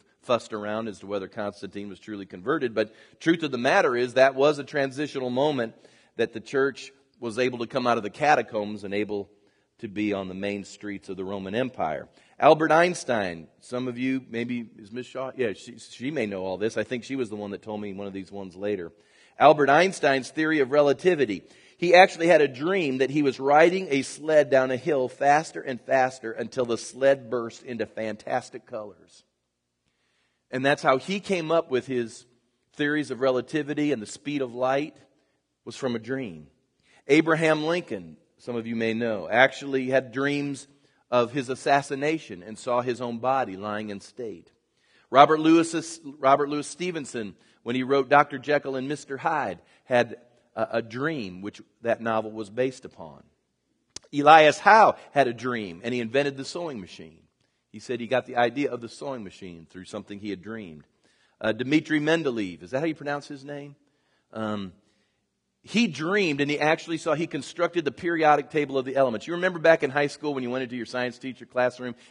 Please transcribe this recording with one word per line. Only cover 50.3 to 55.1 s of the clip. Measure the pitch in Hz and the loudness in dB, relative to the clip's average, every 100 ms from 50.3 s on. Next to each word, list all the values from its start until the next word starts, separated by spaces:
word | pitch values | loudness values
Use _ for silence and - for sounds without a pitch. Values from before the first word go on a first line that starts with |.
| _ _ | _ _
a, | - 113 | -6 -4
a | 117 | -4
dream | 113 120 147 156 98 90 | -6 -6 -6 -6 -8 -10
which | 101 - - _ | -12 -14 -20 _
that | 113 110 | -4 -2
novel | 113 110 107 | 0 -2 -4
was | 107 101 | -10 -10
based | 110 131 131 | -4 -4 -4
upon. | 90 - 80 69 _ _ _ _ _ _ _ - - | -18 -18 -18 -18 _ _ _ _ _ _ _ -20 -6
Elias | 143 143 160 151 143 | 4 10 10 10 6
Howe | - 214 175 - - | 6 8 8 4 -2